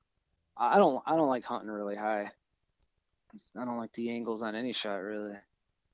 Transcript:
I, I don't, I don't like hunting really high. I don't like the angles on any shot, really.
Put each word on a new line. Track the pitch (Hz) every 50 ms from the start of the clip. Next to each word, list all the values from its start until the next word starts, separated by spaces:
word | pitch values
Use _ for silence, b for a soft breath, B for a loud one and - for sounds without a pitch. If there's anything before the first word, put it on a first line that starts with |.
| _ _ _ _ _ _ _ _ _ _ _
I, | 110 117 - 170
I |
don't, | 202 202 160 131 120 -
I | 135 156
don't | 165 156 135
like | 127 123 -
hunting | - 135 107 95 107
really | 107 104 104 101 104
high. | 104 107 107 110 104 104 101 - _ _ _ _ _ _ _ _ _ _ _ _ _ _ _ _ _ _ _ - 208 - _ -
I | 110 123
don't | 123 120
like | 120 117 110 -
the | - 117 117
angles | 117 120 117 113 113 107
on | 117 110 107
any | 113 123 127 120
shot, | - - 107 101
really. | 98 92 104 107 104 104 104 101 101 - _ _ _ _ _ _ _ _ _